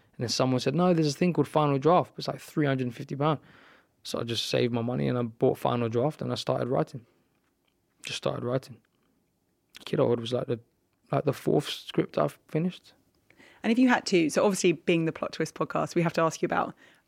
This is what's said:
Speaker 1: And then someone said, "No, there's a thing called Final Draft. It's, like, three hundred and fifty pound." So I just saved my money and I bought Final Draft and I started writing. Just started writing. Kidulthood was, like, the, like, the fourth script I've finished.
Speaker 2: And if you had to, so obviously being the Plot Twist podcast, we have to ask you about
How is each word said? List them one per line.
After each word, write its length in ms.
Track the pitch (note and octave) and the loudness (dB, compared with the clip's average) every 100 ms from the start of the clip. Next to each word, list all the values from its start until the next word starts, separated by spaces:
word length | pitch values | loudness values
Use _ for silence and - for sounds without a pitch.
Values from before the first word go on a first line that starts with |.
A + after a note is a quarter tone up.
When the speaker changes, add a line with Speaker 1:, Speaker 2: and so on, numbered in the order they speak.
| _ - | _ -8
Speaker 1:
And 60 | |
then 60 | A#2+ | -4
someone 300 | - B2+ B2+ | 0 2 2
said, 160 | C3+ D3 | 0 2
"No, 180 | F3+ | 4
there's 200 | E3+ D#3 | 4 2
a 40 | C#3 | 2
thing 160 | F3+ | 0
called 140 | D#3 C#3 | 2 0
Final 300 | D#3 D3 C#3 | 2 2 2
Draft. 340 | D3 F3 - - | 4 4 2 -4
It's, 100 | B2+ | -10
like, 120 | C3+ | -10
three 260 | - - C#3+ | -6 -2 0
hundred 200 | C3+ B2 | 0 -2
and 100 | A#2 | -6
fifty 200 | C3+ C#3 | -8 -2
pound." 240 | D3 D3+ - - - - _ _ | 0 0 -4 -20 -20 -20 _ _
So 160 | - - | -8 -6
I 40 | |
just 240 | A#2 A2+ - | -4 -6 -2
saved 260 | B2+ B2 | 0 0
my 80 | A#2 | -2
money 260 | A#2 C3 C#3+ | -4 -2 -2
and 100 | B2 | -2
I 40 | |
bought 340 | A#2 A2+ C3 C#3+ | -4 0 0 0
Final 300 | C3 A#2+ A#2 | 0 0 0
Draft 320 | A#2 C#3 - | 0 -2 -4
and 100 | B2+ | -6
I 40 | B2 | -6
started 320 | - C3 B2 | -2 -2 -2
writing. 340 | C#3+ D#3 C3 A2+ _ _ _ _ _ _ _ _ _ - | -2 -2 -6 -20 _ _ _ _ _ _ _ _ _ -12
Just 120 | C3+ | -6
started 260 | - C3 | -4 -4
writing. 340 | A#2+ C3 - A2 _ _ _ _ _ _ _ _ _ - - | -4 -6 -6 -18 _ _ _ _ _ _ _ _ _ -20 -4
Kidulthood 340 | D#3 B2 A#2+ | 0 2 0
was, 140 | A#2 | -2
like, 140 | B2 - | -6 -4
the, 120 | A#2 - _ _ _ _ | -6 -8 _ _ _ _
like, 120 | C#3+ C#3 | -2 0
the 80 | |
fourth 360 | C3 - - - | -2 2 0 0
script 480 | - - - - - | -6 -6 -4 -2 0
I've 200 | D3 - _ | -2 -4 _
finished. 460 | D#3 F3+ - - _ _ _ _ _ - _ | -4 -2 -4 -14 _ _ _ _ _ -20 _
Speaker 2:
And 80 | G#3+ | 0
if 60 | A3+ | 4
you 120 | B3+ | 6
had 160 | A#3+ - | 4 2
to, 220 | F3+ D#3 | 2 2
so 120 | - | 4
obviously 280 | G#3 F#3 F#3 | 2 4 2
being 340 | D#3+ - E3+ D#3+ | 2 2 2 2
the 60 | |
Plot 220 | - - | -2 -6
Twist 200 | - D#3+ | -4 -6
podcast, 400 | - D#3+ D#3 D#3 | -4 -4 -2 -2
we 80 | F3 | 0
have 120 | E3 | 2
to 80 | E3+ | 2
ask 200 | D#3+ - | 0 0
you 60 | E3+ | -2
about 260 | - - - - _ | 0 -2 -6 -20 _